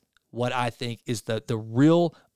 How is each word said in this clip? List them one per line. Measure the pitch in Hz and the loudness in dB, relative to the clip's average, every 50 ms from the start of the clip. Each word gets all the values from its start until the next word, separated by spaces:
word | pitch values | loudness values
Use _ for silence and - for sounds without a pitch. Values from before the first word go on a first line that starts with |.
| _ _ _ _ _ _ | _ _ _ _ _ _
what | - 117 123 123 | -6 -4 -4 -2
I | 127 127 123 120 | -2 -2 -4 -4
think | - - 127 120 117 - _ | -6 -6 -8 -8 -8 -10 _
is | - 120 104 | -8 -8 -6
the, | - - 113 110 - | -6 -6 -6 -6 -4
the | - 120 | -6 -6
real | 110 110 113 113 123 143 156 165 175 170 160 - _ _ _ _ | -6 -6 -4 2 4 6 6 6 4 2 0 -4 _ _ _ _